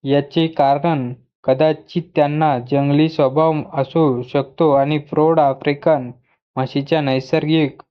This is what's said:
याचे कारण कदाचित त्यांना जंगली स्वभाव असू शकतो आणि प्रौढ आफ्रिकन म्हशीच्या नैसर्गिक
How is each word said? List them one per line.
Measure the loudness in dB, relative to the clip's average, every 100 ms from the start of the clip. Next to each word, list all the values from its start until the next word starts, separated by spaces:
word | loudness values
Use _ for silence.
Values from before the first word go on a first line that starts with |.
याचे | 0 0 0 -2 -2
कारण | 0 0 2 0 -2 -4 -10 _ _
कदाचित | -2 2 2 0 -4 -8 -4 0
त्यांना | 0 2 0 -2
जंगली | -2 -2 2 2 2
स्वभाव | 2 0 2 0 0 -6
असू | -6 -4 0 0 0
शकतो | -4 -4 -4 0 2
आणि | 2 2 -2
प्रौढ | -4 0 2 2
आफ्रिकन | 0 0 -4 -2 0 0 -2 -16 _ _ _ -6
म्हशीच्या | -4 -4 -2 -2
नैसर्गिक | 0 -2 -2 -4 0 0 0 -4 -20